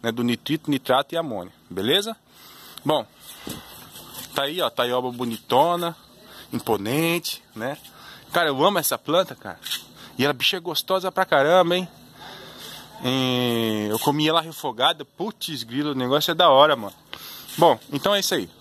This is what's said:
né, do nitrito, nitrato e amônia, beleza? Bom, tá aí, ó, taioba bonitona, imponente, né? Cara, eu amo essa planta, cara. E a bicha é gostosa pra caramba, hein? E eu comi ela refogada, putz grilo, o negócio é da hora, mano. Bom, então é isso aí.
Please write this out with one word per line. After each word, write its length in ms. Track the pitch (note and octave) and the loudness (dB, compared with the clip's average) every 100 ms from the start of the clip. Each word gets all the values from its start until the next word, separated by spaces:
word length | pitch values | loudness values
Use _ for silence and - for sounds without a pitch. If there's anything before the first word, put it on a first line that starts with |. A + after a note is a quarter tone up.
né, 100 | A#2 | -2
do 100 | A#2 | -2
nitrito, 480 | A#2+ A#2 - D#3 - | -2 -2 -2 -4 -2
nitrato 440 | C#3 - B2+ C#3+ | -4 2 2 2
e 40 | E3 | -6
amônia, 340 | E3 G#2 F2+ _ _ | -6 -8 -10 _ _
beleza? 460 | F2+ G#2 F3+ G#3 A3 _ - - - - - | -4 0 0 -2 -12 _ -20 -20 -20 -20 -10
Bom, 220 | C#3 D3+ G#2+ _ - - - - - - - - - - - | -2 -2 -2 _ -20 -16 -14 -14 -16 -20 -20 -20 -18 -18 -8
tá 100 | - | -4
aí, 160 | C#3 F3 | -4 -2
ó, 80 | C3+ | -4
taioba 420 | - B2 B2 B2+ | 0 0 0 -2
bonitona, 880 | B2 B2 A2 - B2 D#3+ F3 E3+ E3 - - - - - | -6 -6 -8 0 4 4 2 -4 -8 -20 -20 -20 -20 -10
imponente, 920 | A#2+ - G#2 G2+ C#3 E3 E3+ - - _ A2 | -8 -2 -2 0 0 0 -2 -4 -10 _ -10
né? 220 | A#2+ D3+ - - - - - | -8 -8 -16 -20 -20 -20 -4
Cara, 160 | E3 D#3+ | 0 0
eu 160 | C3+ | 4
amo 160 | F3 G3 | 4 4
essa 180 | D3 B2 | -2 -4
planta, 380 | - E3 F#3 C3 | 0 0 0 -6
cara. 240 | G#2 E2+ - - - - - - | -14 -14 -10 -10 -10 -20 -20 -2
E 80 | C#3 | 0
a 60 | |
bicha 240 | C3 - F#3 | 0 -2 -2
é 40 | |
gostosa 520 | E3+ D3+ - F#3+ F#3 | -4 -4 0 -2 -2
pra 120 | F#3 | -2
caramba, 520 | F#3 D3 C#3+ F3+ E3+ F3+ | 2 4 6 6 6 2
hein? 120 | F3+ - - - - - - - - - - - | -2 -12 -20 -20 -20 -18 -20 -18 -18 -18 -20 -8
E 840 | B2+ C3 B2+ B2 B2 A#2 A2+ G#2+ G#2 | -4 -2 0 0 0 0 0 -2 -2
eu 100 | A2 | -2
comi 280 | D3 D3 D3+ | 0 0 2
ela 120 | E3 | 0
refogada, 640 | D#3+ D#3 D3 A2+ C#3 D#3+ | -2 -8 -8 0 0 0
putz 580 | C#3+ _ G3+ - - D3 | -10 _ -8 -8 -10 -8
grilo, 300 | A2+ B2 D3 | -6 -4 -2
o 20 | |
negócio 380 | C3 B2+ C#3+ D3 | -2 2 2 2
é 20 | |
da 160 | E3 F3 | 4 6
hora, 240 | C3+ D3+ | 8 8
mano. 220 | C3 G2+ - _ - - - - - | 6 -2 -14 _ -18 -16 -18 -12 4
Bom, 220 | E3+ A#2 - | 4 4 -2
então 200 | C#3+ F#3+ | -2 0
é 60 | G3+ | 0
isso 160 | F#3+ | 0
aí. 160 | E3+ F#2 - | -2 -4 -12